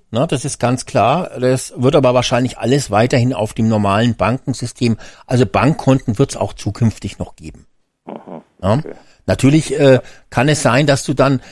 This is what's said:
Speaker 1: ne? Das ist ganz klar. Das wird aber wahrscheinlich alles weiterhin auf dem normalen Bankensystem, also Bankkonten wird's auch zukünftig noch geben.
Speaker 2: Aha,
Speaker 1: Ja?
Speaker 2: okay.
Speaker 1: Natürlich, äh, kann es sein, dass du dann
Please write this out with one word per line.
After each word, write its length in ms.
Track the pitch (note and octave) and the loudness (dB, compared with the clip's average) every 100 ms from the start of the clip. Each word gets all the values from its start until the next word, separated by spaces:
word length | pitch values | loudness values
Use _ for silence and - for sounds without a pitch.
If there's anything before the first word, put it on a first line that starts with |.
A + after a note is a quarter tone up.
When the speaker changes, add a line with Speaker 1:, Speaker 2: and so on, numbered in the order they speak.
| _ | _
Speaker 1:
ne? 140 | A2 D#3+ | -4 -2
Das 160 | C#3+ C#3+ | -4 -6
ist 140 | - | -4
ganz 260 | A#2+ B2+ - | -2 -2 -2
klar. 440 | B2+ G#2+ D#3 F3+ B2+ | 0 2 0 -4 -4
Das 320 | B2+ B2+ - - | 0 0 -4 -2
wird 220 | B2 D#3+ | 2 4
aber 160 | B2+ | 4
wahrscheinlich 440 | B2+ B2 B2 B2+ - | 2 0 0 -2 -2
alles 320 | A2+ C#3 - | 0 0 0
weiterhin 440 | G#2 B2 C3+ B2 | 0 2 2 0
auf 200 | A#2+ G#2+ | 0 -4
dem 140 | - A2 | -2 0
normalen 480 | A2 G2+ G2 A#2+ A2 | 2 2 2 0 0
Bankensystem, 800 | F#2 B2 - B2+ A#2+ - A#2+ A2 - - - | 0 -2 -4 -6 -8 -2 -2 -2 -6 -20 -2
also 180 | A#2+ A#2 | 0 2
Bankkonten 720 | G2 A#2+ D#3+ - C3 - G#2 | 2 2 2 2 2 0 0
wird's 180 | C#3 - | -2 -2
auch 160 | G2+ | -6
zukünftig 680 | - - G2+ A#2 - G2+ - | -6 -8 0 0 0 -8 -10
noch 160 | F#2+ - | -12 -12
geben. 300 | D#2 - - _ _ _ - | -18 -18 -20 _ _ _ -18
Speaker 2:
Aha, 380 | - - - - _ | -18 -16 -18 -20 _
Speaker 1:
Ja? 120 | F#2+ A#2 | 0 0
Speaker 2:
okay. 180 | - - - _ - | -2 -16 -20 _ -6
Speaker 1:
Natürlich, 540 | G2 C3 D#3 - C#3 | 0 2 2 0 2
äh, 200 | C#3 B2+ - - _ | 4 4 2 -14 _
kann 200 | - C#3 | -2 0
es 140 | D3 | 0
sein, 220 | B2+ A#2+ D3 | 2 2 2
dass 200 | C#3 - | 0 0
du 80 | |
dann 260 | C3+ C3+ C3 - | 0 2 0 -4